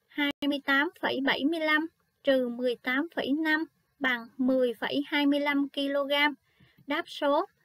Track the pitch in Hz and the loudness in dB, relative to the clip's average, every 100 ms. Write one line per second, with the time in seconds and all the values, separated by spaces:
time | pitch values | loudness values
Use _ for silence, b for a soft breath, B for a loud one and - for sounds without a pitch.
0 | _ - 285 - 285 285 277 277 311 - | _ -4 -2 -2 -4 -2 0 0 0 -2
1 | 269 240 269 - 277 330 311 302 330 - | -4 -2 0 0 -2 0 0 0 0 -8
2 | _ _ - 269 247 233 247 233 254 262 | _ _ 0 2 0 -2 -2 -2 -2 -2
3 | 339 - - 294 311 311 320 _ _ _ | -2 -4 -2 0 0 0 -2 _ _ _
4 | 262 247 233 - 254 262 247 226 - 262 | -4 -4 -6 -2 2 2 2 0 -2 -2
5 | 285 294 285 285 285 285 277 - 277 285 | -2 2 2 2 2 0 -2 -2 -2 -2
6 | 277 285 294 269 b b b b - 302 | 0 2 0 0 b b b b -6 -6
7 | 339 - 294 285 403 _ | -6 -4 0 0 -2 _